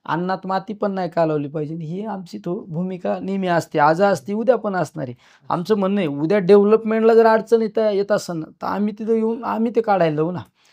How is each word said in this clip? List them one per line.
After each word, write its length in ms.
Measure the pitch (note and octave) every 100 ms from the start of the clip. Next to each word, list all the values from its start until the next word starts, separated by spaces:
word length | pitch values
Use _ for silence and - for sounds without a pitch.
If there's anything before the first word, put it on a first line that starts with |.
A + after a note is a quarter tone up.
| -
अन्नात 420 | D#3 F3+ F#3 F#3
माती 260 | F#3+ F#3
पण 180 | G#3 G#3
नाही 180 | F#3+ F3
कालवली 380 | E3+ D#3+ D3+ C#3+
पाहिजे. 280 | D#3 D3+ E3
ही 300 | D#3 F#3 A3
आमची 320 | G3 E3+ G#3
तो 280 | F3 F#3+ G#3
भूमिका 520 | D#3+ F#3 F#3 G3+ G3
नेहमी 260 | F#3 G3 F#3
असते, 320 | E3+ - D#3
आज 220 | D3 D#3+
असते, 320 | G3+ F#3 -
उद्या 220 | G#3 A#3 A#3
पण 200 | G#3+ F#3
असणार 300 | D3+ D#3 B2+
आहे. 80 | A#2+ _ _ -
आमचं 280 | D3+ F3+ G#3
म्हणणं 200 | F#3+ G3+
आहे, 100 | E3
उद्या 320 | C#3+ D#3+ G#3
डेव्हलपमेंटला 760 | F3 G3+ G3+ A3 A3 A3 A3
जर 120 | A3+ A3+
अडचण 360 | A3 G#3+ A3+
येत, 180 | A3 A3+
येत 320 | G#3+ G3 G3+
असेल 240 | G3+ - E3+
ना, 100 | D#3 -
तर 60 | -
आम्ही 260 | F#3+ G#3 G#3+
तिथं 140 | A3
येऊन 300 | A3+ A3 A#3
आम्ही 280 | A3 G#3+ A3+ A#3
ते 60 |
काढायला 340 | A3 F#3+ E3+ D3+
लावू 160 | D#3+
ना. 80 | F3 - _ _